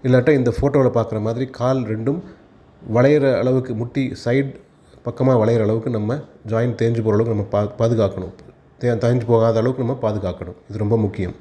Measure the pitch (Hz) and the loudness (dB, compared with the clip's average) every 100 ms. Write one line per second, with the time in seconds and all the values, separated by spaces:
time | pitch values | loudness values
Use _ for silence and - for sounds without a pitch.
0 | 131 127 123 143 120 - 139 143 127 117 | 4 4 4 2 2 0 0 2 2 2
1 | 110 110 110 117 131 - 123 135 113 110 | -2 -2 -4 -4 -6 -2 -2 0 -2 -4
2 | 117 165 - - - - - _ - 113 | -4 -4 -8 -20 -20 -20 -20 _ -2 2
3 | 135 151 135 110 123 131 127 110 117 139 | 4 4 4 2 2 0 0 -6 -4 -4
4 | 127 104 120 131 139 - - _ _ - | -4 -4 0 0 -2 -8 -20 _ _ -12
5 | - - 131 127 107 117 104 113 131 113 | -12 -2 2 4 4 2 2 0 -2 -4
6 | 107 143 - - 110 113 120 110 113 117 | -2 -4 -8 -18 -6 -2 -2 0 0 0
7 | 110 104 117 107 101 101 104 - 117 113 | 2 2 2 -2 -2 -2 -2 0 0 2
8 | 101 95 92 - - - _ _ 120 113 | 0 -2 -12 -14 -20 -20 _ _ -2 0
9 | 117 123 110 113 113 110 120 131 120 131 | 2 0 2 4 4 2 0 -2 -4 -2
10 | 110 107 92 87 90 - - 104 104 113 | -2 -2 -6 -6 -12 -14 -14 -6 0 0
11 | 104 98 90 - | 0 -2 -6 -8